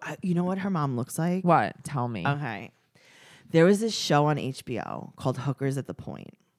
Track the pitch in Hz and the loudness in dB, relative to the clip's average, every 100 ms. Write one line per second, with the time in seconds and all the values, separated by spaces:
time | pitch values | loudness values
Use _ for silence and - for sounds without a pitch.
0 | - - 185 170 180 190 196 175 143 120 | -4 -6 -2 0 0 -2 -2 0 0 -2
1 | 127 - 170 185 175 151 101 - - 139 | -4 -2 -2 2 4 4 4 -4 -8 -4
2 | 123 110 143 143 139 101 - - _ _ | -4 -2 -2 -2 -4 -8 -12 -18 _ _
3 | _ - - - - 165 175 202 226 - | _ -20 -20 -20 0 6 6 6 2 -2
4 | - 147 147 147 123 - - 110 50 53 | 2 4 4 2 -2 -8 -8 -8 -6 -10
5 | - - 135 127 135 - 135 139 - - | -12 -4 -2 -2 -4 -2 -2 -2 -6 -10
6 | - 64 - - _ | -12 -14 -16 -20 _